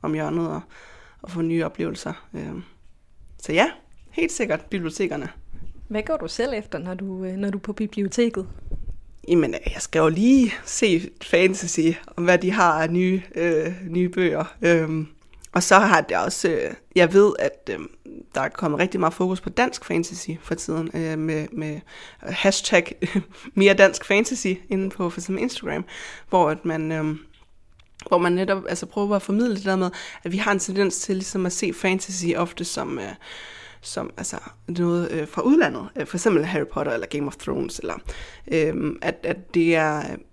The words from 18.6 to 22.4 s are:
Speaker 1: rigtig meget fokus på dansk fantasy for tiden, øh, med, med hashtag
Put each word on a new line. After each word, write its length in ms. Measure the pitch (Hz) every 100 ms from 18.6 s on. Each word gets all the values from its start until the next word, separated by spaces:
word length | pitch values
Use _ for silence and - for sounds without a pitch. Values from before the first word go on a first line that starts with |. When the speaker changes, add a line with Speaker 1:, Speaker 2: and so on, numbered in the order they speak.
| 170 147
Speaker 1:
rigtig 200 | 185 190
meget 140 | 165
fokus 280 | - 185 185
på 80 | -
dansk 360 | 185 254 - -
fantasy 440 | 165 170 175 - 160
for 140 | - 170
tiden, 340 | - 160 160
øh, 260 | 165 160 156
med, 280 | 160 156 151
med 280 | 226 156 151 - - - -
hashtag 760 | - 180